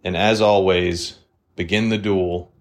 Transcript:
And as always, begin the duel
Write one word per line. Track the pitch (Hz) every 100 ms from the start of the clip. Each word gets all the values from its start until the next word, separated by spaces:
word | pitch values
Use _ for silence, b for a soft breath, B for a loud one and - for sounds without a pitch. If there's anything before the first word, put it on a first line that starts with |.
And | 92 87
as | 107 107
always, | 107 101 92 90 90 85 - - _ _ _ -
begin | 85 101 110
the | 107
duel | 104 95 90 87 87 _